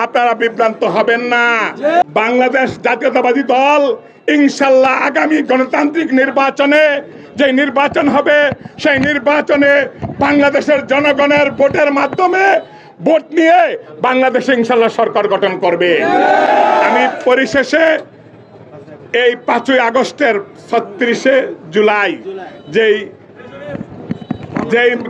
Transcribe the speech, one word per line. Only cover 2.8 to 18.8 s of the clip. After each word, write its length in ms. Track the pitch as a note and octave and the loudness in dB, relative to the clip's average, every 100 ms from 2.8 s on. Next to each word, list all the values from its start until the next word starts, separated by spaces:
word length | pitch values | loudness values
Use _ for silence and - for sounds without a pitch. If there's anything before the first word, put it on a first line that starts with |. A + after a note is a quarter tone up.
| A#3+ | -2
জাতীয়তাবাদী 580 | A#3+ C4 B3 B3 B3+ | 0 0 0 0 0
দল 380 | C4+ B3+ C#4 D4+ C#4+ A3 - - - D4 | 0 0 2 2 0 -2 -10 -10 -2 2
ইনশাল্লাহ 560 | C#4 - C#4 C4 C4 C4 C#4 | 2 2 2 4 4 0 -2
আগামী 300 | D#4 D4+ D#4 A#3+ | -2 0 0 0
গণতান্ত্রিক 600 | C4 B3+ D4+ D4 D#4 D#4 C4 | 0 0 -2 -2 -2 0 0
নির্বাচনে, 640 | C#4 C4+ C4+ C4+ C#4 D4 D4+ C#4+ - - - - | 0 0 0 0 2 4 2 0 -8 -18 -10 -2
যে 80 | C#4 | 0
নির্বাচন 540 | C4 C#4+ A#3+ C#4+ F4+ C#4+ | 2 0 0 0 0 0
হবে, 300 | B3 D4 D4 C#4+ - - - | 2 2 2 2 -2 -12 -4
সেই 160 | D#4 C4+ | 0 0
নির্বাচনে 720 | C#4 C#4+ C4 D4 C#4+ D4 C#4+ C#4+ C4 - - - | 0 0 0 0 0 2 4 2 0 -6 -10 -4
বাংলাদেশের 600 | C#4 D4 C#4+ C#4 - C#4+ B3 | 0 2 2 2 0 0 0
জনগণের 600 | C4+ D4 C#4 C#4+ D4 C#4 | 0 0 2 2 2 0
ভোটের 380 | A#3 C#4 E4+ D4 | 0 0 2 0
মাধ্যমে 520 | C#4 C#4 C4 F#4 F#4 G4 E4+ - - - - F3 | 0 -2 0 0 2 2 0 -2 -20 -20 -6 0
ভোট 180 | D#4 D#4 D#4+ | 0 0 0
নিয়ে 220 | D#4+ F4+ D#4+ - - - | 4 4 4 -2 -12 -4
বাংলাদেশে 500 | B3+ B3+ B3+ B3 B3 | -2 2 2 0 0
ইনশাল্লাহ 380 | B3 A3+ A#3+ A3+ A3+ | 0 2 2 2 0
সরকার 260 | G#3+ G#3+ G3+ | -2 0 0
গঠন 260 | F#3+ G3 F#3 | 0 -2 -2
করবে। 280 | F3+ E3+ F3+ D#3 - - - - - - - - - | -2 0 2 0 0 0 2 2 2 2 2 2 0
আমি 160 | A#3+ B3+ - B3+ | 0 -2 -2 0
পরিশেষে 600 | B3+ C4 C#4+ B3+ D4+ D#4+ D#4 - - - - - - - D3+ | 0 0 -2 0 0 2 0 -6 -20 -20 -20 -20 -20 -20 -20